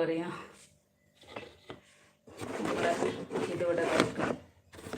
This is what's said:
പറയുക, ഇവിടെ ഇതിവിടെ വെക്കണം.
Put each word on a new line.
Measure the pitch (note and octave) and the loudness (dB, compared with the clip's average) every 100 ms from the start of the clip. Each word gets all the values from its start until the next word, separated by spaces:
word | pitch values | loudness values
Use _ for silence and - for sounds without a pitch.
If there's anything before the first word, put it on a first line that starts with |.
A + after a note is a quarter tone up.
പറയുക, | E3 E3 F3 - - - - _ _ _ _ _ - - - - - - - - - _ - - - - | 4 2 -2 -6 -12 -18 -20 _ _ _ _ _ -16 -14 -14 -16 -16 -16 -18 -20 -20 _ -20 -10 -6 -2
ഇവിടെ | - - - - - - - - - | 0 2 2 4 2 -2 -4 -2 -2
ഇതിവിടെ | D#3+ F3 E3+ E3 | 0 2 2 4
വെക്കണം. | D#3 C3+ - C3+ B2+ - - _ - - | 6 4 2 -2 -2 -8 -20 _ -16 -12